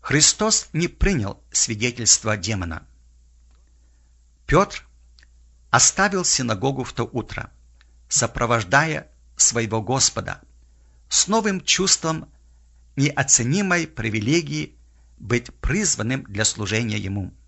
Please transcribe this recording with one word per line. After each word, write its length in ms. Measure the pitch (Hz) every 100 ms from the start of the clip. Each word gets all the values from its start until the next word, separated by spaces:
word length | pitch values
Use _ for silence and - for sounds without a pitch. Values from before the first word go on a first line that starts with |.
Христос 640 | - 139 151 - 214 220 -
не 140 | 156 175
принял 540 | - 196 175 101 - _
свидетельства 840 | - - 107 120 117 110 - 107 107
демона. 500 | 90 104 87 80 - - - _ _ _ _ - _ _ _ _ _ _ _ _ -
Петр 400 | 147 208 - - - - - - - - _ -
оставил 540 | 120 - - 196 190
синагогу 600 | 175 - 123 104 131 135
в 80 | 120
то 160 | - 110
утро, 400 | 120 - - - - - _ _ _ -
сопровождая 1000 | - 117 - 120 117 92 139 160 151 - _ - -
своего 440 | - 117 113 110
Господа 600 | 104 131 - - 90 - - - - _ _ - _
с 200 | - -
новым 340 | 220 208 190
чувством 680 | - - 185 - 165 160 - - _ _ _ _ _ -
неоценимой 920 | 143 143 131 - 120 175 196 175 160
привилегии 920 | - 110 107 107 165 147 151 147 - - _ _ -
быть 360 | 98 120 123
призванным 680 | - - 175 196 - 110 131
для 200 | - 101
служения 540 | 107 - 101 110 117 107
Ему. 340 | 98 101 90 -